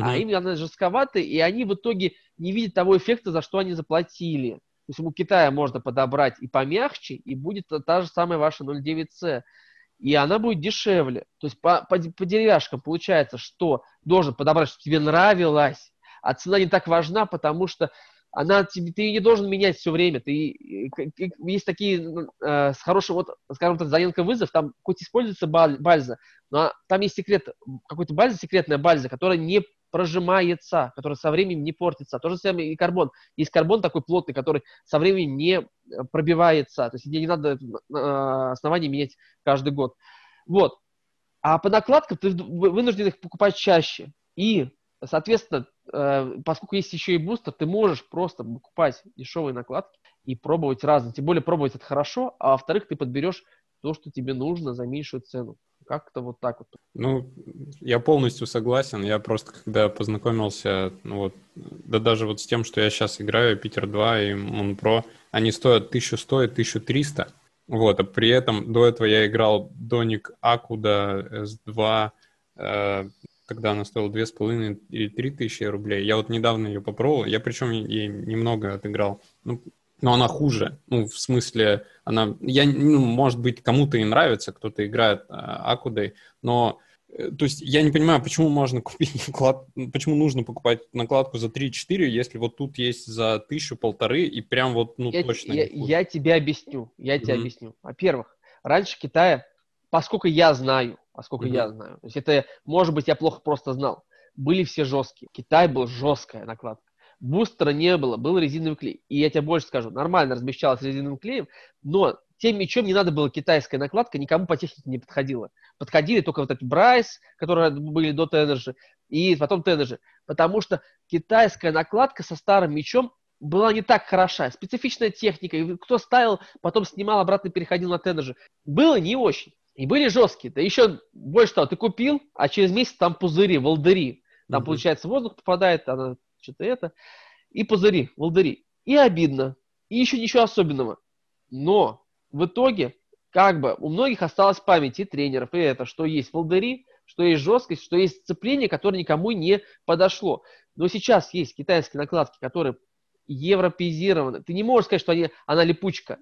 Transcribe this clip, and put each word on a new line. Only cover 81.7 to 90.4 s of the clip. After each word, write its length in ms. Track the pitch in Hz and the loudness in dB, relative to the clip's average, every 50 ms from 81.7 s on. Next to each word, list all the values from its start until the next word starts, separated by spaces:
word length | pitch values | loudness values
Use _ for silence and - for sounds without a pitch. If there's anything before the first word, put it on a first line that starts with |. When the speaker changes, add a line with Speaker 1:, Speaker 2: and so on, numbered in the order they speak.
| 101 101 - - _ _ _ | 2 0 -2 -10 _ _ _
Speaker 1:
она... 320 | - 113 113 110 104 - - | -2 0 0 0 0 -2 -6
я, 240 | - 131 127 139 143 | -6 0 2 4 4
ну, 360 | 143 139 127 143 151 151 139 131 | 4 4 4 4 6 6 6 4
может 360 | 117 117 123 139 131 120 120 | 2 2 2 2 2 0 0
быть, 220 | 120 123 110 - - | -2 -2 -4 -2 0
кому-то 360 | 123 120 139 143 143 127 113 | 2 2 4 2 2 2 0
и 60 | 107 | 0
нравится, 480 | 107 110 151 165 139 113 101 - - - | 2 4 4 4 4 2 0 -4 -10 -12
кто-то 340 | - - 107 - - 104 | -10 -12 -10 -6 -4 -6
играет, 380 | 101 107 117 113 107 101 98 - _ | -2 0 2 2 2 2 0 -4 _
а, 440 | - - - - 110 - - - 120 | -16 -14 -12 -10 -10 -6 -4 -2 -4
Акудой, 420 | - - 127 107 107 101 92 - _ _ _ _ _ | -2 -4 -6 -4 -4 -4 -4 -6 _ _ _ _ _
но, 380 | - 120 120 123 120 107 - - _ _ _ _ _ _ | -4 -2 0 2 2 0 -2 -6 _ _ _ _ _ _
э, 240 | - - - - - | -12 -10 -10 -10 -4
то 120 | 143 151 | -2 -2
есть 160 | 135 - - 160 | -2 -2 -6 -6
я 200 | - 135 151 156 | 0 2 2 4
не 80 | 151 | 4
понимаю, 320 | 143 156 156 165 160 135 117 | 4 4 4 4 4 2 2
почему 260 | - - 160 160 151 | -2 0 0 0 2
можно 320 | 147 143 139 123 127 120 | 2 0 0 0 -2 -4
<laughs> 20 | - | -6
купить 440 | - - - 147 - - 120 - - | -8 -4 -4 -4 -4 -4 -8 -10 -8
наклад-, 380 | 135 - 131 131 135 135 - - _ 131 127 123 - | -4 0 2 2 2 0 -6 -14 _ -12 -12 -8 -8
почему 220 | 139 - 160 151 | -4 -2 0 2
нужно 300 | 147 156 151 127 127 | 2 2 2 0 -2